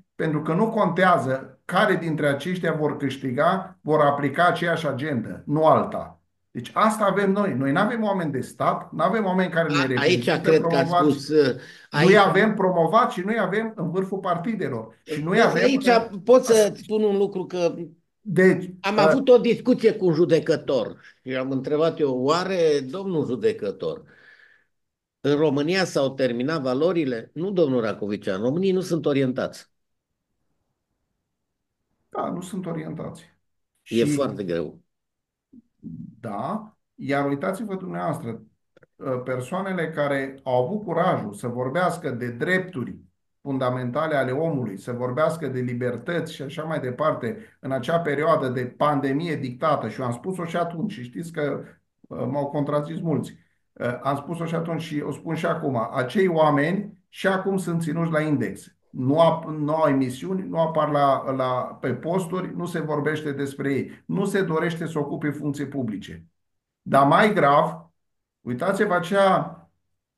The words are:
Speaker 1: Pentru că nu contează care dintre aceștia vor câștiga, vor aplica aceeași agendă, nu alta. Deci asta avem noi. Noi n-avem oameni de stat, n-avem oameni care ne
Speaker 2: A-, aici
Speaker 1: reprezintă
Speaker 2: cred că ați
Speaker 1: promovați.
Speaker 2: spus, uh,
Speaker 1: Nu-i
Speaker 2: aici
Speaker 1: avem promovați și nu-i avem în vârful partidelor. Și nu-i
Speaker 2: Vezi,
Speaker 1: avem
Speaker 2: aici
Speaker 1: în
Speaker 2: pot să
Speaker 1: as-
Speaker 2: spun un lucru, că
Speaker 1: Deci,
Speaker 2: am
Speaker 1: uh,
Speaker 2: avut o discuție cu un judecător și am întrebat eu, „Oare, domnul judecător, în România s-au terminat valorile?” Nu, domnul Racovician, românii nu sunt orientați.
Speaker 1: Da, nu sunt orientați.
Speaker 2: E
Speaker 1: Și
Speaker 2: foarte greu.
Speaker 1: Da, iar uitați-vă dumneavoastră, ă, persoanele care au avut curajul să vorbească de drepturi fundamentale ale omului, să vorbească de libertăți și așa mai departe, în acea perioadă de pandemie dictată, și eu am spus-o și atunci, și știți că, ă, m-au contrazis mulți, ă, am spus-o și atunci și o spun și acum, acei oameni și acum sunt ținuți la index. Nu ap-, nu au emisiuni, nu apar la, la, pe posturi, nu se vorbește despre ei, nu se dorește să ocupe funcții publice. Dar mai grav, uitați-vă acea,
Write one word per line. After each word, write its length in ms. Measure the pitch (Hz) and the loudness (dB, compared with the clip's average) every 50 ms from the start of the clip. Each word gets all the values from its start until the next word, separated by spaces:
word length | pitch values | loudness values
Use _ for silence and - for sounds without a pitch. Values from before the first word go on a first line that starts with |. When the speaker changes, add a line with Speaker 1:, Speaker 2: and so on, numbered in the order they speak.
| _ _ _ | _ _ _
Speaker 1:
Pentru 260 | - 165 160 151 151 | -4 -2 -2 -2 -2
că 120 | 151 160 160 | -2 0 0
nu 160 | 185 226 220 | 2 2 2
contează 840 | - 214 196 175 - 185 190 185 175 143 123 131 131 131 - - - _ _ | 2 2 0 0 2 2 4 4 4 4 2 0 -4 -4 -6 -10 -20 _ _
care 300 | - 175 190 220 208 185 | -2 0 2 4 4 2
dintre 320 | 165 170 165 151 143 147 | 0 0 -2 -2 0 0
aceștia 460 | 143 135 - - 180 185 180 180 165 147 | 0 0 0 -2 -4 -4 -2 -2 -2 -2
vor 240 | 151 151 143 143 | 0 -2 -2 -2
câștiga, 800 | - 143 139 - - 135 131 120 143 151 175 190 190 - - - _ | -2 -4 -4 -4 -4 -6 -4 0 2 2 2 2 0 -2 -8 -14 _
vor 180 | - 143 151 151 | -2 0 2 4
aplica 440 | 147 143 139 143 143 135 - - 175 | 4 4 2 2 0 0 2 2 2
aceeași 420 | 175 165 - 175 175 165 - 165 | 2 2 2 0 -2 -2 -2 -2
agendă, 560 | 143 123 120 147 156 139 113 107 101 87 85 - | -4 -4 -4 -4 -4 -2 -4 -4 -6 -8 -10 -6
nu 200 | - 143 156 156 | -2 0 4 6
alta. 540 | 156 135 110 95 - - 90 - - - _ _ _ _ _ _ _ | 6 6 6 4 0 -4 -8 -10 -10 -14 _ _ _ _ _ _ _
Deci 200 | - 123 117 - - | -12 -12 -10 -6 0
asta 320 | 165 208 220 214 214 214 | 2 2 2 2 2 2
avem 260 | 196 190 202 202 190 | 2 2 2 2 2
noi. 220 | 190 208 202 180 123 | 2 2 0 0 0
Noi 180 | 127 135 139 | -2 0 0
n-avem 320 | 143 180 208 233 240 226 220 | 2 2 2 0 0 -2 0
oameni 280 | 202 196 185 165 147 | 0 0 0 -2 -2
de 100 | 131 123 | -4 -4
stat, 500 | - - - - 135 165 - - - - | -6 -6 -6 -2 0 0 0 -2 -4 -8
n-avem 340 | - 123 160 185 220 220 208 | -4 0 0 2 2 0 0
oameni 260 | 185 180 185 185 165 | 0 0 0 0 0
care 180 | 165 160 165 147 | 0 0 0 2
ne 60 | 147 | 2
Speaker 2:
A-, 240 | 143 135 127 127 120 | 0 0 0 0 2
aici 260 | 139 160 180 - - | 2 4 2 2 2
Speaker 1:
reprezintă 240 | 190 160 139 - 165 | 0 0 2 4 4
Speaker 2:
cred 120 | 160 151 | 4 4
că 140 | 170 165 156 | 4 2 2
ați 140 | 139 165 165 | 2 2 2
Speaker 1:
promovați. 340 | 175 175 170 151 123 - - | 2 4 4 4 2 0 0
Speaker 2:
spus, 40 | |
uh, 280 | - 151 151 143 127 120 - - - - - - - | 2 4 4 4 4 2 -2 -8 -18 -20 -20 -14 -4
Speaker 1:
Nu-i 100 | - 143 | 0 4
Speaker 2:
aici 120 | 160 190 202 | 6 8 8
Speaker 1:
avem 400 | 208 196 185 165 190 214 220 - | 8 8 6 6 4 4 4 2
promovați 600 | - 190 185 180 170 165 160 202 226 247 226 - | 2 0 2 2 2 4 4 4 4 4 2 0
și 80 | 185 175 | -2 -2
nu-i 140 | 208 233 226 | -2 0 0
avem 340 | 196 165 190 220 226 220 - | 0 0 0 -2 -2 -4 -6
în 160 | - 165 - | -6 -6 -4
vârful 260 | 170 190 190 190 202 | -2 -2 -2 -2 -4
partidelor. 800 | 185 - 185 170 170 - 240 220 180 160 131 123 110 110 - - _ _ | -4 -2 -2 -2 -2 -2 -4 -4 -4 -4 -4 -4 -6 -8 -10 -16 _ _
Și 180 | - 147 147 | -8 -6 -4
nu-i 160 | 151 165 202 | -2 2 4
Speaker 2:
Vezi, 100 | 226 220 | 4 4
Speaker 1:
avem 160 | 185 - 170 185 | 4 4 4 4
Speaker 2:
aici 240 | 262 269 - - 247 233 226 226 226 | 4 2 4 4 4 4 4 4 0
Speaker 1:
în 80 | 202 190 | -8 -2
Speaker 2:
pot 240 | 165 226 247 254 247 | 4 6 6 6 6
să 260 | 233 226 220 208 196 | 6 6 6 6 4
Speaker 1:
as- 80 | - - | 2 -4
Speaker 2:
spun 240 | - - 214 214 214 | -6 -4 -2 0 2
un 140 | 208 202 | 2 2
lucru, 280 | 196 202 196 202 185 170 | 2 0 0 -2 -4 -8
că 300 | - 185 180 175 165 - 170 170 147 - _ _ _ _ _ | -6 -2 0 0 0 0 -4 -10 -12 -14 _ _ _ _ _
Speaker 1:
Deci, 480 | - 214 160 180 185 190 - - - - - - | -8 0 4 6 8 8 6 4 0 -6 -8 -6
Speaker 2:
am 140 | - 196 214 | -2 0 2
Speaker 1:
uh, 100 | 214 190 | 4 6
Speaker 2:
avut 220 | 160 147 - 269 254 | 6 4 4 6 6
o 80 | 247 | 6
discuție 560 | 240 - 240 214 226 - 247 247 - 233 214 - | 8 6 4 0 2 2 2 2 4 4 2 2
cu 120 | - 185 | 2 2
un 80 | 180 156 | 2 4
judecător 880 | 151 175 151 165 151 151 - 151 139 - - 143 120 104 - - - - - - _ - | 4 4 6 4 4 4 2 0 0 0 0 0 0 0 -2 -6 -12 -20 -20 -20 _ -10
și 120 | 127 131 | -6 -4
am 160 | 131 131 135 | -4 -4 -2
întrebat 480 | 135 131 135 147 151 147 165 165 160 160 | -4 -4 -2 0 0 2 2 2 2 0
eu, 240 | 151 135 127 127 127 | 0 0 0 2 2
„Oare, 560 | 139 160 175 185 190 190 180 165 156 147 143 131 127 | 2 2 2 0 0 0 2 2 2 2 0 -2 -4
domnul 360 | 143 190 190 196 175 151 123 | -8 -8 -4 -2 -2 -2 -2
judecător, 800 | 110 127 110 98 110 - - 107 98 95 - 87 80 73 - - - - _ _ - - - _ _ _ _ _ _ _ _ _ _ _ _ _ _ _ _ | -2 -2 0 0 0 0 0 -4 -6 -6 -4 -6 -6 -6 -8 -12 -18 -20 _ _ -20 -20 -20 _ _ _ _ _ _ _ _ _ _ _ _ _ _ _ _
în 160 | - 139 147 | -2 0 2
România 500 | 143 160 151 135 143 143 160 185 190 180 | 2 2 2 2 0 0 0 0 0 0
s-au 280 | - - 156 139 135 135 | 0 0 0 0 0 0
terminat 480 | 135 135 123 117 120 127 147 165 156 | 0 0 0 0 -2 -2 -2 -2 -2
valorile?” 680 | 127 131 127 135 156 180 185 170 151 131 123 113 113 - - | -2 -2 0 0 0 0 0 0 -2 -2 -4 -6 -8 -10 -10
Nu, 180 | 147 175 202 | -8 -6 -2
domnul 300 | 202 180 165 135 131 123 | 0 2 2 2 2 2
Racovician, 600 | 110 107 95 - 107 101 104 95 - 107 95 95 | 0 -2 -2 -4 -4 -6 -6 -4 -4 -4 -4 -2
românii 300 | 110 127 147 175 190 190 | -2 -2 0 0 0 2
nu 100 | 185 185 | 0 0
sunt 240 | 175 - 170 160 - | 0 -2 -2 -2 0
orientați. 640 | 151 143 139 135 127 123 127 98 - - - - _ _ _ _ _ _ _ _ _ _ _ _ _ _ _ _ _ _ _ _ _ _ _ _ _ _ _ _ _ _ _ _ _ _ _ _ _ _ _ _ _ _ _ _ _ _ _ _ _ | 0 2 2 2 0 0 -2 -4 -6 -6 -10 -20 _ _ _ _ _ _ _ _ _ _ _ _ _ _ _ _ _ _ _ _ _ _ _ _ _ _ _ _ _ _ _ _ _ _ _ _ _ _ _ _ _ _ _ _ _ _ _ _ _
Speaker 1:
Da, 200 | - - - - | -6 -6 -4 -4
nu 120 | 185 175 | -4 -6
sunt 240 | - - 208 185 180 | -8 -8 -8 -8 -6
orientați. 560 | 170 165 160 156 160 156 151 147 139 - - - - _ _ _ _ _ _ _ _ _ _ _ | -6 -6 -8 -8 -8 -10 -10 -10 -12 -14 -16 -20 -20 _ _ _ _ _ _ _ _ _ _ _
Speaker 2:
E 220 | - 110 113 117 | -2 0 2 2
Speaker 1:
Și 60 | 147 147 | 2 2
Speaker 2:
foarte 280 | 143 135 117 101 98 101 | 0 0 -2 -4 -4 -4
greu. 360 | 87 85 85 78 76 - - _ _ _ _ _ _ _ _ _ _ _ _ _ _ - - - _ _ _ - - - - - - - - | -4 -2 -4 -4 -6 -10 -16 _ _ _ _ _ _ _ _ _ _ _ _ _ _ -20 -20 -20 _ _ _ -16 -16 -14 -14 -16 -16 -16 -14
Speaker 1:
Da, 560 | - 110 101 104 123 156 208 214 - - _ _ _ _ _ | -12 -10 -8 -6 -6 -6 -6 -6 -8 -12 _ _ _ _ _
iar 320 | - 139 131 139 139 139 | -10 -4 -2 0 0 0
uitați-vă 480 | 139 143 139 185 190 190 190 233 202 190 | 0 -2 -2 -2 -4 -4 -4 -6 -8 -8
dumneavoastră, 680 | 190 185 180 175 175 175 170 143 - - 117 113 - - - _ _ _ _ _ _ _ _ _ - | -8 -8 -8 -6 -4 -4 -4 -4 -4 -6 -8 -10 -10 -14 -20 _ _ _ _ _ _ _ _ _ -10
ă, 100 | - 135 | -6 -4
persoanele 800 | 127 123 123 135 127 127 123 - 180 190 196 190 185 175 160 - | -4 -4 -4 -4 -4 -4 -4 -6 -6 -6 -4 -4 -4 -4 -4 -4
care 500 | - 151 147 143 139 135 135 135 - - - | -2 -2 0 0 0 -2 -2 -6 -8 -8 -4
au 220 | 135 123 123 123 | 0 2 2 2
avut 180 | 160 202 208 - | 0 -2 -4 -4
curajul 500 | 175 160 165 180 180 143 117 110 104 101 | -2 0 2 2 2 2 0 -2 -6 -8
să 140 | - - | -8 -8
vorbească 640 | 120 120 123 127 131 113 175 180 170 170 - - 135 | -6 -4 -4 -4 -2 0 0 0 0 0 -2 -4 -6
de 180 | 123 113 123 | -6 -4 -6
drepturi 680 | 120 113 120 156 175 185 180 - - - 131 107 92 90 87 - _ _ _ _ _ _ _ | -6 -6 -4 -2 0 0 0 0 -2 -8 -8 -8 -8 -10 -14 -18 _ _ _ _ _ _ _
fundamentale 720 | - 143 135 131 131 123 127 127 123 123 123 147 160 156 151 | -8 -6 -4 -2 0 0 -2 -2 -4 -4 -2 -2 -2 0 0
ale 160 | 139 127 127 | 0 0 0
omului, 460 | 131 147 165 165 165 190 220 104 95 | 0 -2 0 0 0 -2 -2 -4 -6
să 140 | 135 - 127 | -8 -8 -8
vorbească 560 | 120 117 123 127 127 151 156 165 - - 151 | -6 -4 -4 -4 0 0 0 0 0 -2 -4
de 120 | 131 123 127 | -6 -4 -4
libertăți 720 | 127 120 120 120 123 120 - 120 - 170 175 160 - - - | -4 -4 -2 -2 -4 -4 -4 -6 -6 -4 -4 -4 -4 -6 -8
și 80 | - | -10
așa 220 | 143 - - 160 156 | -10 -10 -8 -8 -6
mai 160 | 165 160 143 | -4 -4 -4
departe, 580 | 127 123 120 - 151 156 143 - 127 113 107 - - - _ _ | -4 -4 -4 0 0 0 0 -2 -4 -6 -6 -8 -12 -20 _ _
în 120 | - 127 | -8 -6
acea 280 | 135 127 120 160 165 170 | -4 -4 -2 0 0 0
perioadă 480 | 165 156 139 143 151 165 156 139 139 127 | 0 0 0 0 2 2 2 2 2 -2
de 160 | 123 127 123 | -2 -4 -4
pandemie 720 | 123 - - 151 147 147 139 131 135 135 151 170 170 147 | -6 -2 0 0 2 2 2 0 0 0 -2 -2 -4 -4
dictată, 540 | 127 131 127 123 - 165 156 143 - 120 110 | -4 -6 -8 -6 -2 0 0 0 0 -2 -4
și 100 | 107 127 | -6 -4
eu 60 | 127 | -4
am 80 | 123 117 | -4 -6
spus-o 320 | - - 185 180 180 170 | -6 -6 -8 -6 -6 -6
și 120 | 165 - | -4 -4
atunci, 340 | 175 170 170 165 160 - - | -4 -4 -4 -4 -6 -6 -6
și 120 | - 127 123 | -6 -10 -14
știți 280 | - - 190 165 - | -12 -12 -12 -12 -8
că, 320 | - 156 147 139 - - - - - _ _ _ _ _ _ - | -6 -4 -4 -4 -4 -6 -8 -14 -20 _ _ _ _ _ _ -12
ă, 160 | 143 - 123 | -8 -6 -6
m-au 220 | 123 139 147 143 | -4 -2 -4 -4
contrazis 520 | 143 - 147 139 143 147 147 147 160 165 - | -4 -2 -4 -2 0 -2 -2 -2 -4 -6 -6
mulți, 380 | 180 165 143 120 - - - - _ _ _ _ _ _ _ - | -2 -2 -2 -2 -2 -6 -10 -18 _ _ _ _ _ _ _ -6
ă, 200 | - 123 123 - - | -4 -4 -4 -4 -4
am 120 | 135 143 | -4 -4
spus-o 300 | - - - 165 165 170 | -4 -4 -8 -8 -8 -6
și 100 | 156 165 | -6 -4
atunci 260 | 165 165 170 170 170 | -4 -4 -4 -6 -6
și 200 | 165 - 151 147 | -6 -6 -6 -6
o 100 | - - | -6 -6
spun 240 | 143 - - 165 160 | -8 -8 -8 -8 -6
și 100 | - - | -4 -2
acum, 440 | 170 160 165 160 143 123 113 113 - - | -2 -2 -2 -2 -2 -2 -2 -2 -2 -2
acei 340 | 135 127 123 - 208 190 | -2 -2 0 2 2 2
oameni 680 | 180 165 160 156 151 143 139 143 165 190 208 - - - - _ _ | 4 4 4 4 6 6 4 2 2 0 -2 -4 -6 -10 -20 _ _
și 180 | - - - | -8 -2 0
acum 300 | 190 190 185 - 196 196 | 0 0 0 0 0 -2
sunt 240 | 185 - 170 170 165 | -2 -2 -2 -2 -2
ținuți 300 | 165 - 127 170 165 165 | -2 -2 -2 -2 -2 0
la 100 | 160 151 | 0 0
index. 540 | 156 156 147 123 113 95 95 - - - _ _ _ _ - | 0 0 0 0 0 -2 -6 -10 -16 -20 _ _ _ _ -8
Nu 240 | 147 127 131 147 160 | -4 0 2 4 6
ap-, 260 | 165 165 160 - - 156 | 6 6 4 0 -4 -6
nu 260 | 156 156 147 147 156 | -6 -4 -2 -2 0
au 140 | 160 156 147 | 2 4 4
emisiuni, 580 | 135 135 135 123 127 - 175 180 190 185 - | 4 2 0 -2 -4 -6 -6 -6 -6 -6 -6
nu 120 | - - 165 | -4 -2 0
apar 300 | 160 160 160 156 151 147 | 0 0 2 0 0 2
la, 420 | 147 143 143 139 135 120 - 135 | 2 4 4 4 4 2 0 -2
la, 460 | 131 131 131 127 127 127 - - - - | -2 -2 0 0 0 -2 -4 -6 -8 -6
pe 120 | - 127 127 | -4 -4 -4
posturi, 600 | - - 160 175 190 - - 180 185 - - - | -4 -4 -4 -2 -2 -2 -4 -6 -6 -6 -6 -8
nu 100 | 170 175 | -8 -6
se 140 | 170 - 165 | -6 -6 -6
vorbește 520 | 156 151 147 147 139 151 156 147 - 147 | -4 -4 -4 -2 -2 -2 -2 -4 -4 -6
despre 420 | 135 135 139 139 - - 143 139 139 | -6 -4 -6 -6 -6 -6 -4 -2 -2
ei, 300 | 123 - - - - _ | -2 -4 -6 -10 -14 _
nu 200 | - 160 185 202 | -6 -2 -2 -2
se 160 | 196 208 196 | 0 0 0
dorește 440 | 180 165 160 160 170 170 165 - 165 | 0 0 0 0 -2 -2 -4 -4 -6
să 120 | 151 - 151 | -6 -4 -4
ocupe 300 | 143 143 147 147 147 147 | -4 -4 -6 -4 -4 -4
funcții 380 | 143 - 147 147 135 147 143 | -4 -4 -4 -6 -4 -4 -6
publice. 580 | - - 139 123 110 101 90 - - 85 85 - _ _ _ _ _ _ _ _ _ _ _ | -6 -6 -6 -6 -6 -6 -8 -10 -14 -16 -18 -20 _ _ _ _ _ _ _ _ _ _ _
Dar 260 | - - 135 135 139 | -2 2 4 4 6
mai 260 | 143 160 190 220 214 196 | 6 6 6 6 4 4
grav, 580 | 175 147 143 143 156 170 165 - - - _ _ _ _ _ _ _ _ _ _ _ | 4 4 6 6 6 4 2 -2 -8 -16 _ _ _ _ _ _ _ _ _ _ _
uitați-vă 520 | - 117 127 147 165 190 196 196 208 180 180 | -8 -8 -6 -4 -2 0 0 2 2 2 0
acea, 760 | 175 165 165 202 196 196 190 180 160 - - - - - _ _ _ _ _ _ _ _ _ _ | 0 0 0 2 4 4 6 4 2 0 -4 -10 -16 -20 _ _ _ _ _ _ _ _ _ _